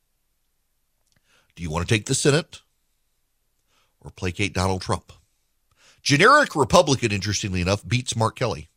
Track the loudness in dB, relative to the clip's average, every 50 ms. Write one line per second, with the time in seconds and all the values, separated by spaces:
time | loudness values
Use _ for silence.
0 | _ _ _ _ _ _ _ _ _ _ _ _ _ _ _ _ _ _ _ _
1 | _ _ _ _ _ _ _ _ _ _ _ -12 -10 -6 -6 -4 -2 0 -2 -2
2 | -2 -2 -4 0 2 2 2 0 0 -6 -12 -20 _ _ _ _ _ _ _ _
3 | _ _ _ _ _ _ _ _ _ _ _ _ _ _ _ _ _ _ _ _
4 | -20 -20 -12 -8 -6 -6 -4 -2 -4 -2 -2 0 0 0 -2 -2 -4 -4 -6 -6
5 | -6 -10 -20 _ _ _ _ _ _ _ _ _ _ _ _ _ _ _ _ _
6 | -2 0 2 4 6 6 6 6 4 2 0 0 0 4 4 4 4 4 2 0
7 | 0 -2 -2 -2 -4 -4 -4 -4 -4 -4 -2 -2 0 0 0 -2 -2 -2 -4 -4
8 | -2 -4 -4 -2 -2 -2 -2 -2 -4 -4 -4 -6 -10 -14 _